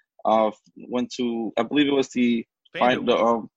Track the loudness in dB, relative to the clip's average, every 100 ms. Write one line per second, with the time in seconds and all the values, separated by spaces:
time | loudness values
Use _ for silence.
0 | _ _ 0 2 2 -2 _ -20 -8 -6
1 | -4 -4 -4 -4 -4 -4 -2 0 2 0
2 | -2 0 0 0 -4 _ _ -2 0 2
3 | 0 2 2 0 -4